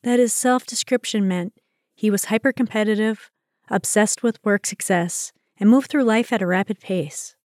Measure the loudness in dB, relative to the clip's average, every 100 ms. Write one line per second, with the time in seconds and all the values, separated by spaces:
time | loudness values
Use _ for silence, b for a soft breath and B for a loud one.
0 | 2 2 2 2 0 0 -2 -8 -2 -2
1 | -2 -2 0 0 -4 _ _ _ _ _
2 | -2 0 0 0 0 -2 -2 0 0 0
3 | 0 -4 -10 _ _ _ _ -4 0 2
4 | 2 0 -2 -2 -2 -2 -2 -8 -2 0
5 | 0 -6 -10 _ _ _ 4 4 4 0
6 | 2 2 0 -2 0 -2 -2 -8 -6 -4
7 | -4 -10 -16 _